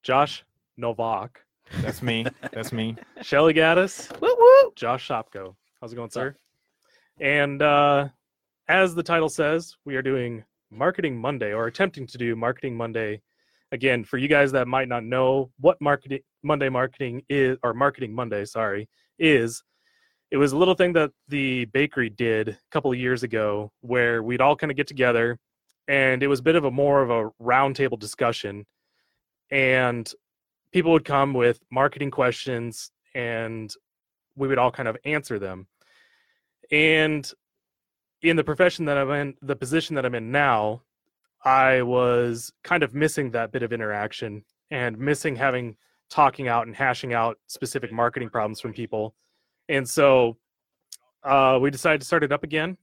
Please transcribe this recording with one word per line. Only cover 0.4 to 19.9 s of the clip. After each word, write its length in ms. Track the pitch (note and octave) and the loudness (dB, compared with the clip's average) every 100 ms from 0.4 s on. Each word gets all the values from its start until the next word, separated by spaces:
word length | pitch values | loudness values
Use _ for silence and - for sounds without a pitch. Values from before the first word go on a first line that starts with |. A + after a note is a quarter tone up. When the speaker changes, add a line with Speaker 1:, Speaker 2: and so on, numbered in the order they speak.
| _ _ _ - | _ _ _ -8
Speaker 1:
Novak. 640 | A#2+ A#2 A2+ G#2 A2+ _ _ _ _ - | -6 -4 -4 -4 -6 _ _ _ _ -8
Speaker 2:
That's 200 | A2 G#2+ | -6 -4
me. 240 | B2 A2+ A#2 - B2+ | -4 -2 -4 -8 -14
That's 180 | A2+ A2 | -10 -8
me. 240 | A2+ A2 A2+ - | -6 -6 -8 -18
Speaker 1:
<laughs> 120 | - | -20
Shelly 320 | - C#3+ D#3+ | 0 4 4
Gaddis. 560 | D#3 D#3+ E3+ F#3+ - - - | 4 4 4 0 -6 -16 -4
Speaker 3:
Whoop, 180 | G#4 B4 | 0 8
whoop. 340 | A#4 C5+ B4+ - | 10 10 8 0
Speaker 1:
Josh 320 | A#2 C3 - | -4 -4 -2
Sopko. 440 | A#2+ - G2+ F#2+ F#2+ _ _ | -6 -6 -14 -16 _ _ _
How's 100 | A#2 | -16
it 60 | A#2+ | -14
going, 80 | A#2 | -10
Speaker 4:
What's 100 | A#2+ | -8
up? 60 | |
Speaker 1:
sir? 120 | C3+ C3+ _ _ _ _ _ _ _ _ | -8 -10 _ _ _ _ _ _ _ _
And, 420 | C#3 D3 C#3+ C#3 | 0 2 0 2
uh, 460 | D3 C#3+ C#3+ C#3+ C#3+ _ _ _ _ _ - | 4 6 6 4 0 _ _ _ _ _ 0
as 260 | F3+ F#3+ E3+ | 4 4 0
the 80 | |
title 240 | E3+ E3+ D#3 | 0 0 0
says, 480 | - D3 E3 E3 _ | 0 0 0 -4 _
we 140 | - C3 | -8 -4
are 40 | |
doing 440 | C3 C3 B2 A2+ - _ _ | -2 -2 -4 -8 -16 _ _
Marketing 460 | G#2+ D#3 F#3 E3 B2 | -2 -2 0 -4 -4
Monday, 320 | B2 C#3 G#2+ | -6 -4 -4
or 160 | G#2+ A#2 | -4 -6
attempting 400 | - F#3+ - B2+ | -2 -4 -4 -16
to 100 | B2 | -6
do 200 | A#2 A2+ | -4 -2
Marketing 360 | A#2 B2 C3+ A#2 | -4 -4 -8 -6
Monday. 440 | A#2 A2+ G#2+ G#2+ _ _ _ _ _ | -6 -6 -6 -8 _ _ _ _ _
Again, 320 | B2+ C3 B2 G#2+ | -2 0 0 -2
for 120 | C3 | -4
you 120 | C#3 | 2
guys 240 | D3+ C#3 | 4 4
that 120 | C3 B2 | 2 0
might 180 | C3 C3 | -2 -2
not 160 | A#2+ | -6
know 480 | A2+ B2+ C3 C3+ B2+ _ | -4 0 2 0 -4 _
what 220 | C3+ - | 2 2
Marketing, 400 | D3 C#3+ C3+ C3+ _ _ | 0 0 -2 -10 _ _
Monday 280 | C#3+ D3+ C3+ | -4 -2 0
marketing 520 | B2+ B2+ _ C3 B2+ _ | -2 -4 _ -8 -8 _
is, 300 | C#3 C3 B2+ | 0 0 0
or 100 | B2 | -4
Marketing 420 | A2+ C#3 - A#2+ A2+ | 0 -2 -2 -8 -6
Monday, 300 | A#2+ G#2 G2 | -6 -6 -6
sorry, 420 | A2+ G#2+ G2+ G#2+ _ _ - | -4 -4 -4 -10 _ _ 0
is, 420 | E3 C3+ A#2 A#2 _ _ _ | 4 4 2 -6 _ _ _